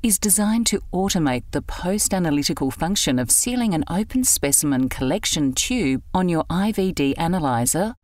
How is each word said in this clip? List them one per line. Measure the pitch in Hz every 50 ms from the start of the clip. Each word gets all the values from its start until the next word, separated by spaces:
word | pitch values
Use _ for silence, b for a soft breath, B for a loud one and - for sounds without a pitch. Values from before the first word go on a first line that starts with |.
is | - 233 196 -
designed | - 214 185 - 208 208 220 233 226
to | - - - - - -
automate | 180 190 196 - 185 156 139 127 123 - -
the | - 147
post-analytical | - - - - - 180 196 208 - - 208 190 180 160 147 143 143 - 160 - 139 131
function | 123 - 165 165 208 - - - 131
of | 127 127 -
sealing | - - - 247 247 247 233 220 175
an | 156 - -
open | 170 185 214 - - 254 254
specimen | - - - - 143 143 - - 143 139 127 131 127
collection | - - 135 131 156 214 - - - 165 147 135 131
tube | - - - 247 254 180 131 131 - - - -
on | 185 185
your | 180 170 160 - -
I | 160 175 196 214
V | 208 - 190 190
D | 175 - 143 139 139
analyzer | - 139 165 - 185 151 139 123 117 120 131 - 156 196 220 - _